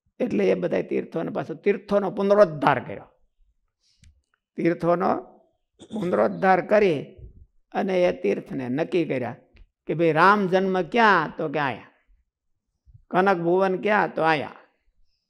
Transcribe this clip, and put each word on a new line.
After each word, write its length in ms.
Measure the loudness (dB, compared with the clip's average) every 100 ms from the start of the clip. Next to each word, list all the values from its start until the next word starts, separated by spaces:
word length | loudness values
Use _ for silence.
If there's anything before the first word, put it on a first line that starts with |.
| _ -8
એટલે 300 | -4 0 0
એ 40 |
બધાય 300 | 0 -2 -4
તીર્થોને 480 | -2 -6 -6 -6 -6
પાછો 220 | -6 -8
તીર્થોનો 580 | -4 -2 -2 -2 -2 -2
પુનરોદ્ધાર 680 | -2 2 6 4 4 2 2
કર્યો. 280 | -2 -12 -16 _ _ _ _ _ _ _ _ _ -20 _ _ _ _ -4
તીર્થોનો 600 | -2 0 0 0 0 -2 -6 _ _ _ _ _ -14
પુનરોદ્ધાર 680 | -8 -2 0 0 0 2 2
કરી 420 | 2 2 2 0 -6 -16 -20 -20 -20 _ _
અને 320 | -6 -2 0
એ 180 | 0 0
તીર્થને 480 | -2 -4 -6 -10 -6
નક્કી 360 | -4 -2 -2 -2
કર્યા 300 | -4 -6 -10 _ _ -20 _ -8
કે 80 |
ભાઈ, 180 | 0 2
રામ 360 | 4 4 4 2
જન્મ 340 | 0 0 -2
ક્યાં? 520 | -2 2 4 4 0 -4
તો 120 | -6
કે 100 | -2
અહીંયા. 320 | -4 -6 -12 _ _ _ _ _ _ _ _ _ _ -20 _
કનક 300 | 0 2 2
ભુવન 440 | 2 2 2 0
ક્યાં? 320 | 0 0 0
તો 80 | 0
અહીંયા. 340 | 0 0 -2 -12 _ _ _ _ _ _ _